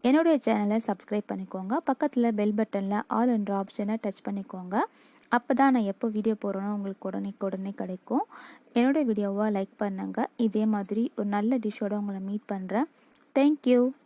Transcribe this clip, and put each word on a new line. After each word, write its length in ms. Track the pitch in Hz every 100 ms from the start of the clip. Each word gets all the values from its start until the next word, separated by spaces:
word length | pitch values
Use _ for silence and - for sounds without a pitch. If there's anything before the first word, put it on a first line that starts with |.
| 240
என்னுடைய 260 | 294 330 302 -
சேனலை 320 | 214 208 214 226
சப்ஸ்கிரைப் 420 | 196 - 208 -
பண்ணிக்கோங்க. 440 | 202 190 190 190 269 -
பக்கத்துல 420 | 262 294 254 233 214
பெல் 140 | 208 214
பட்டன்ல 400 | 220 202 196 208 - 220
all 140 | 247 233
என்ற 160 | 202 196
ஆப்ஷனை 340 | 196 - 202 220
டச் 180 | 208 190 -
பண்ணிக்கோங்க. 480 | 202 190 185 180 202 415 _ - _ _ 240
அப்பதான் 360 | - 247 269 254
நான் 140 | 202
எப்போ 160 | 190 226 214
வீடியோ 200 | 220 214
போடுறேனோ 320 | 202 190 196 208
உங்களுக்கு 300 | 196 196 190
உடனே 220 | 190 196 202 196
உடனே 240 | 190 190 202
கிடைக்கும். 420 | 185 185 - 254 415 - - - _ 233
என்னோட 200 | 247 294 262
வீடியோவை 360 | 214 202 196 214 202
லைக் 160 | 196 _
பண்ணுங்க. 440 | 208 190 196 190 226 - 226
இதே 160 | 214 220 208
மாதிரி 280 | 196 208 240 -
ஒரு 100 | 202 202
நல்ல 220 | 214 254 214
டிஷ்ஷோட 280 | - 202 208
உங்களை 200 | 202 196 190
மீட் 200 | 208 -
பண்றேன். 340 | 196 185 196 311 _ _ _ _ -
Thank 260 | 285 302 254
you. 100 | 247 247 269